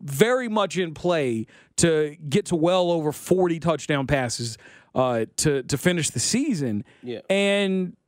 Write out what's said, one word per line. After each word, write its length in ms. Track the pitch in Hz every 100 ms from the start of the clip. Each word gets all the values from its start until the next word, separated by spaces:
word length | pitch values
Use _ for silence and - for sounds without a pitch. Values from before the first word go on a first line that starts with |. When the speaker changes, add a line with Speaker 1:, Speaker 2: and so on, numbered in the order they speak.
Speaker 1:
very 480 | 143 139 220 254 240
much 280 | 214 196 175
in 160 | 175
play 540 | 151 175 170 131 113 110 - _ -
to 400 | 170 156 151 147 151
get 180 | 165 -
to 80 | 175
well 360 | 165 185 175
over 200 | 170 151
forty 480 | - - 185 180 170
touchdown 460 | 170 151 - 143 131
passes, 520 | 143 123 - 117 110 - - _
uh, 320 | - 127 117 110 -
to, 260 | 156 139
to 140 | - 143
finish 320 | 180 175 147
the 100 | 123
season. 640 | - 233 302 185 131 104 - _
Speaker 2:
Yeah. 200 | 120 113 -
Speaker 1:
And 640 | 196 202 202 196 190 180 -